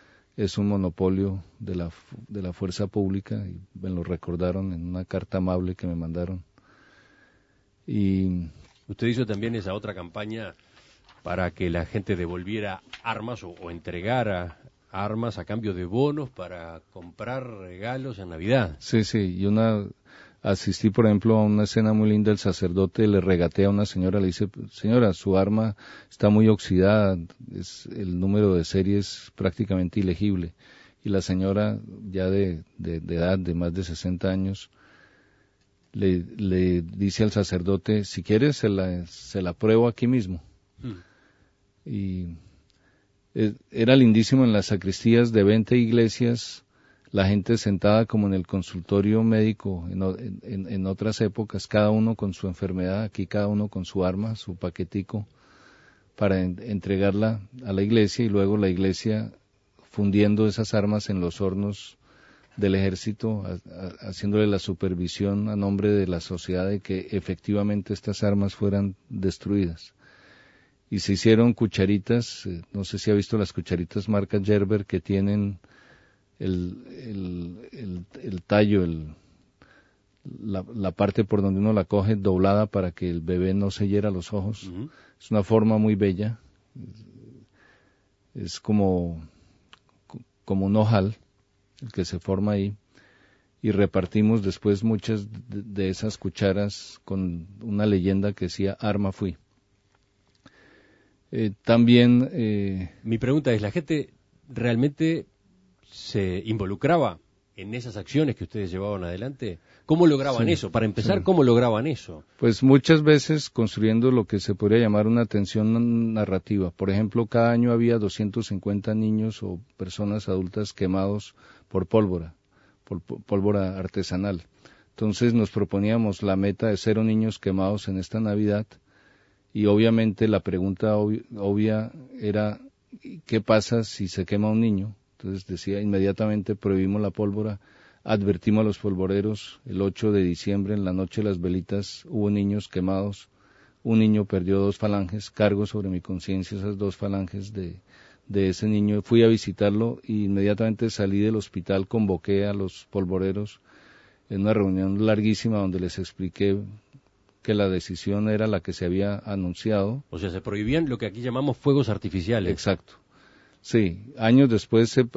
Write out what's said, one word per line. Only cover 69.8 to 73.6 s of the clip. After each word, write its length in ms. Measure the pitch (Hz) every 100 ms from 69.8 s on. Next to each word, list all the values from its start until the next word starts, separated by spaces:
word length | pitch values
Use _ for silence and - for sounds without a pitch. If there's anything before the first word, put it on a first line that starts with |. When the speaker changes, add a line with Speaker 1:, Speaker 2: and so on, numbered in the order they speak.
| - _ _ _ _ - _ _ _ _ _
Speaker 1:
Y 100 | 101
se 140 | -
hicieron 400 | 98 113 110 117
cucharitas, 920 | 113 110 - 95 104 - 120 117 - 98
eh, 160 | 87 85
no 120 | 101
sé 160 | 95 98
si 100 | -
ha 60 | 104
visto 200 | 98 110
las 160 | 95
cucharitas 560 | -